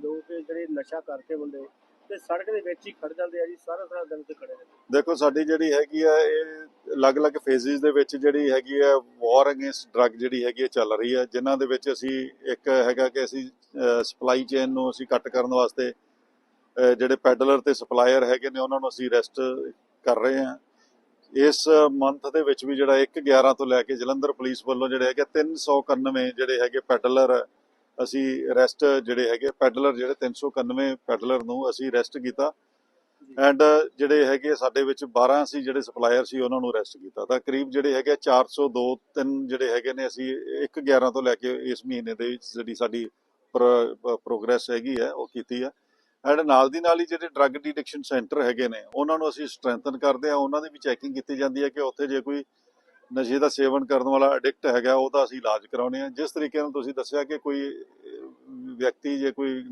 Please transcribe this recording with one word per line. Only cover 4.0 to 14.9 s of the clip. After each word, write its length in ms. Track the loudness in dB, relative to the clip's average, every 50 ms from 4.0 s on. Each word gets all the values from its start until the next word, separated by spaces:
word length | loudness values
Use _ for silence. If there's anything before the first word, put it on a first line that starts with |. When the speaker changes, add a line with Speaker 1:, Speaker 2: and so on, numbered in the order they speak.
| -10
Speaker 1:
ਦਿਨ 140 | -10 -12 -12
ਉੱਥੇ 160 | -12 -14 -18
ਖੜੇ 120 | -18 -16
ਰਹਿੰਦੇ। 520 | -18 -18 -18 -20 -20 _ _ _ -2 0 0
Speaker 2:
ਦੇਖੋ, 160 | 2 0 0
ਸਾਡੀ 300 | 2 2 2 2 2 0
ਜਿਹੜੀ 280 | 0 0 0 2 2 2
ਹੈਗੀ 300 | 2 2 0 0 2 4
ਆ 160 | 4 6 6
ਇਹ 260 | 4 4 2 0 -4 -6 -10 -16 -18 -20 _ _ _ -8 0
ਅਲੱਗ-ਅਲੱਗ 380 | 2 4 4 4 4 2 0 0
ਫੇਜ਼ਿਸ 480 | -2 -2 0 0 0 0 -2 -2 0
ਦੇ 100 | 2 2
ਵਿੱਚ 260 | 4 4 2 0 0
ਜਿਹੜੀ 340 | 0 2 2 2 2 2 2
ਹੈਗੀ 300 | 0 0 0 -2 0 2
ਆ 160 | 4 6 4
war 580 | 4 2 _ _ -4 0 4 6 6 6 4 2
against 460 | -2 -4 -8 -10 -10 -14 -4 0 2
drug 160 | 2 2 2 -2
ਜਿਹੜੀ 260 | -6 -4 -2 -2 -2
ਹੈਗੀ 180 | -2 -2 -2 -4
ਆ 40 |
ਚੱਲ 260 | -2 0 0 0 2 0
ਰਹੀ 220 | 0 0 0 0
ਆ, 100 | 0 -2
ਜਿਨ੍ਹਾਂ 320 | -2 -4 -4 -2 -2 0
ਦੇ 100 | 0 0
ਵਿੱਚ 260 | -2 -2 -2 -2 -4 -6
ਅਸੀਂ 360 | -4 -4 -6 -6 -6 -8 -10 -12 _ -8 -8 -8
ਇੱਕ 160 | -4 -2 2
ਹੈਗਾ 400 | 2 4 4 2 2 0 0 0
ਕਿ 160 | 0 -2 -4
ਅਸੀਂ, 240 | -4 -6 -8 -10 -10
ਅ, 540 | -14 _ _ _ -8 -2 0 0 2 0 0
ਸਪਲਾਈ 420 | -4 -6 _ -2 0 0 0 -2
ਚੇਨ 260 | -2 -2 -2 -2 -2
ਨੂੰ 200 | -2 -2 -4 -4